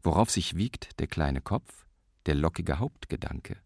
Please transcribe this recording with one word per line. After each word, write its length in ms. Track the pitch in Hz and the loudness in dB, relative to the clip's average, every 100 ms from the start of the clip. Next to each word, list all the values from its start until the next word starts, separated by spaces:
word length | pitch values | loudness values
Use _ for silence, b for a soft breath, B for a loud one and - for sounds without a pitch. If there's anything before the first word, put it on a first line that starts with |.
worauf 300 | 87 80 113 | 4 4 4
sich 240 | - 85 80 | 2 -2 -2
wiegt 440 | 107 - - - | -2 -4 -14 -6
der 60 | - | -4
kleine 360 | - 73 67 | 2 2 0
Kopf, 440 | - 107 - - - _ _ _ - | -2 -4 -4 -20 -20 _ _ _ 0
der 80 | |
lockige 460 | 71 78 - 82 73 | 2 2 0 -2 0
Hauptgedanke. 800 | - _ - 76 - 69 - 92 | -2 _ -8 -6 -6 -8 -10 -14